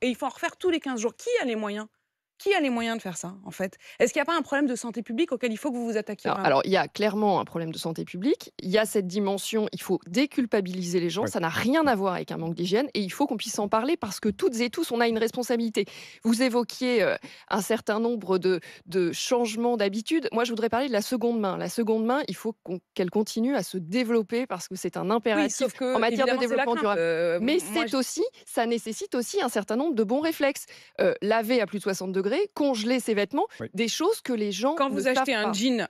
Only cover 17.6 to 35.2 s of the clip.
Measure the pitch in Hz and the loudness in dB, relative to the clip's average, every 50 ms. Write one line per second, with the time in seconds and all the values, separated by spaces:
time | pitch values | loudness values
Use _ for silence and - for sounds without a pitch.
17.6 | 190 - 226 220 - - 208 220 226 233 240 220 190 170 190 190 175 185 185 165 | 0 0 -2 -2 0 -2 0 0 0 0 0 -2 0 0 0 2 2 2 0 0
18.6 | - - - - - - 165 190 180 170 127 - - - 254 240 240 220 214 220 | -2 -8 -16 -20 -12 -4 0 0 2 2 0 -2 -2 0 2 2 2 0 0 0
19.6 | 233 240 240 226 202 196 196 226 220 - 311 320 262 - - 226 240 233 233 214 | 0 2 2 2 0 0 0 -2 -2 0 0 0 0 0 0 0 0 0 0 0
20.6 | 226 226 - 233 277 285 233 202 214 - 254 233 220 240 233 226 208 190 175 165 | 0 0 0 0 0 0 0 0 0 0 -2 0 0 0 0 0 0 0 -2 -2
21.6 | 175 180 - - 233 208 220 220 220 226 254 294 294 - 185 - - 220 220 - | -4 -4 -2 0 0 2 2 2 2 2 2 0 0 -2 -6 -6 -6 -6 -6 -6
22.6 | _ - 180 175 - _ _ - 185 175 - 208 220 - - 226 226 262 285 233 | _ -8 -8 -8 -10 _ _ -2 -2 0 0 0 0 0 0 0 0 0 0 0
23.6 | 185 - - 190 170 156 185 254 254 220 240 233 208 - 233 233 262 - 185 175 | -2 -4 -6 -6 -6 -2 -2 0 0 2 2 2 2 0 -2 -2 -2 -2 -4 -8
24.6 | - - 190 185 - 180 - 175 170 180 220 233 214 240 214 311 302 262 - - | -8 -10 -10 -8 -6 -6 -4 -2 0 0 0 2 2 2 2 2 2 0 0 0
25.6 | 262 233 - - 262 254 254 254 220 233 233 247 269 247 254 262 254 233 - 247 | -2 -2 -2 -2 -2 0 2 2 2 2 2 2 2 2 2 2 0 0 2 0
26.6 | 277 254 233 - - 208 202 170 165 165 165 165 170 170 165 180 214 254 311 359 | 2 0 0 0 2 2 2 2 2 2 2 2 2 2 0 0 2 2 2 0
27.6 | 311 294 311 339 302 220 277 262 247 - - 311 415 508 - - - - - 262 | 0 -2 -2 -2 -2 0 0 0 0 0 -2 -2 -2 -2 -4 -8 -18 -6 -2 -2
28.6 | 233 233 233 233 - 220 220 - 403 - - 247 233 - - 403 330 - - 220 | 0 0 0 -2 -2 -6 -8 -8 -6 -4 -2 -2 -2 -2 0 0 0 0 0 -2
29.6 | 202 - 214 240 285 339 285 214 226 190 240 285 311 330 320 - 294 277 285 - | -2 0 0 0 0 2 2 2 2 2 2 2 2 0 0 2 2 2 2 -2
30.6 | - - - - - - _ - 202 180 - - 180 202 220 226 226 214 254 247 | -8 -16 -18 -20 -20 -10 _ 0 2 2 2 2 2 2 2 2 2 2 2 2
31.6 | 208 - - 202 - 208 185 - 185 190 185 190 190 202 240 339 415 - - - | 2 2 -2 -4 -2 -2 -2 -2 -4 -2 -2 -2 0 0 0 0 0 -2 0 0
32.6 | 302 277 262 220 208 233 262 254 - - 220 202 202 196 - 294 392 - - - | 2 2 2 2 2 2 2 2 2 2 2 2 0 0 0 0 -2 -2 -4 -8
33.6 | 113 - - 190 233 220 - - 311 392 453 - - - 247 220 208 208 190 185 | -10 -6 -2 -2 -2 0 0 0 2 2 0 0 -2 -2 -2 0 0 -2 -2 0
34.6 | 226 269 311 330 269 269 214 196 196 262 254 262 | 0 0 2 2 0 0 0 0 0 2 2 2